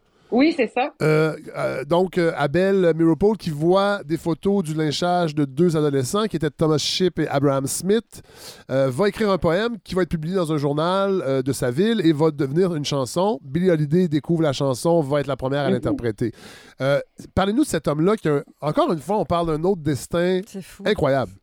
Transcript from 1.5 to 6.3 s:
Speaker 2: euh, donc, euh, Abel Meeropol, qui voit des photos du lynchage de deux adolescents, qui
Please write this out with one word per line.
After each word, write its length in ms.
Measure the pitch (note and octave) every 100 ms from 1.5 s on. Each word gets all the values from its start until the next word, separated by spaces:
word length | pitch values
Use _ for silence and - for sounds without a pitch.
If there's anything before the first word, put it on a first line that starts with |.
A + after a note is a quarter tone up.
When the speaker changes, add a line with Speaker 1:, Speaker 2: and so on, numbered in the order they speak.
| D3
Speaker 2:
euh, 280 | C#3 C3 C#3
donc, 320 | E3+ F#3 F#3
euh, 160 | E3 -
Abel 560 | D3 E3 F#3+ G3 E3+ D#3+
Meeropol, 400 | E3 D3 G3+ G#3+
qui 120 | F3
voit 540 | C#3+ E3 F#3+ G3+ G3+
des 140 | D3 D#3+
photos 440 | E3+ D#3+ G3 G3+
du 120 | D#3
lynchage 600 | D#3 D#3 C3 F3 F3+ E3+
de 120 | D3 C#3+
deux 320 | C3 F3+ D#3
adolescents, 480 | D3+ C#3 B2+ G3+
qui 100 | A3